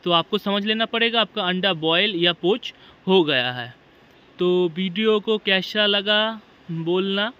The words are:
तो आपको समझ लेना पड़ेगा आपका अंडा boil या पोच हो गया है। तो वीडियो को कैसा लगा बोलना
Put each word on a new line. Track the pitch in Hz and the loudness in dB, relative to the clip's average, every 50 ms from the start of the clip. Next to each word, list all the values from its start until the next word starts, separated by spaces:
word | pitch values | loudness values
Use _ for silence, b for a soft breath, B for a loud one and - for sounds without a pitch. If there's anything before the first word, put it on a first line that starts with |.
| - | 0
तो | 180 | 2
आपको | 170 165 165 - - 202 | 2 2 2 0 -4 -4
समझ | - 202 196 202 196 | -2 0 -2 -2 0
लेना | 214 220 220 226 | -2 -2 -2 -2
पड़ेगा | 220 - 226 233 233 226 233 | -2 0 0 0 2 2 0
आपका | 214 185 - 214 | 0 0 -2 -4
अंडा | 190 180 180 185 185 196 | -2 -2 -2 0 0 0
boil | 185 156 156 160 165 175 196 214 202 | 0 0 0 2 2 2 2 0 0
या | 170 170 175 | 2 0 0
पोच | 170 - - 175 214 254 - - B B B B B B _ | 0 2 0 0 0 0 -2 -12 B B B B B B _
हो | 185 190 190 165 | 2 4 4 4
गया | 143 147 127 123 123 | 4 2 0 0 -2
है। | 123 123 120 120 - - - - _ - - - - - - - - - | -4 -6 -10 -12 -14 -20 -20 -20 _ -20 -20 -20 -20 -20 -20 -20 -6 -2
तो | 180 180 180 180 180 175 156 | 0 2 2 2 0 0 -2
वीडियो | 175 190 190 170 196 220 220 214 214 | -4 -4 -4 -2 -2 0 2 0 0
को | 208 226 214 214 | 0 -2 -4 -2
कैसा | - 208 190 190 180 - - 214 208 | 0 0 0 0 0 -2 -2 0 0
लगा | 208 202 202 196 202 208 214 214 220 226 214 - - - - - - | 2 2 0 0 0 0 0 0 -2 -4 -8 -16 -20 -20 -20 -12 -10
बोलना | 170 160 165 165 175 185 190 196 196 196 208 226 269 | -8 -6 -2 -2 0 0 0 -2 -2 -2 -4 -4 -6